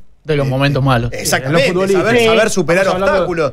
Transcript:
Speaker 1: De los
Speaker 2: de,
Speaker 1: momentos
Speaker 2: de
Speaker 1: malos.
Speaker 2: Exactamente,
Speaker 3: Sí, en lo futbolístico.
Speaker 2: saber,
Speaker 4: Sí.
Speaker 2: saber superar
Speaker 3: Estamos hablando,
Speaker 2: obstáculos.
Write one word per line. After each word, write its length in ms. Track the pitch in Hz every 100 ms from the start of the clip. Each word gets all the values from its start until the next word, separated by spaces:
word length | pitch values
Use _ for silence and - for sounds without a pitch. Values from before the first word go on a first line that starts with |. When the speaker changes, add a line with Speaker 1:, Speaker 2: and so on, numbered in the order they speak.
| - -
Speaker 1:
De 120 | - 151
los 100 | 135
Speaker 2:
de, 40 |
Speaker 1:
momentos 320 | 131 139 143
Speaker 2:
de 20 | 135
Speaker 1:
malos. 240 | 123 117
Speaker 2:
Exactamente, 500 | 110 - 180 131 165
Speaker 3:
Sí, 60 | -
en 40 |
lo 60 | 180
futbolístico. 240 | 196 190 190
Speaker 2:
saber, 120 | 240
Speaker 4:
Sí. 40 | 226
Speaker 2:
saber 220 | 220 214
superar 340 | 196 156 175
Speaker 3:
Estamos 120 | 190 180
hablando, 120 | 196 196
Speaker 2:
obstáculos. 280 | 170 170 147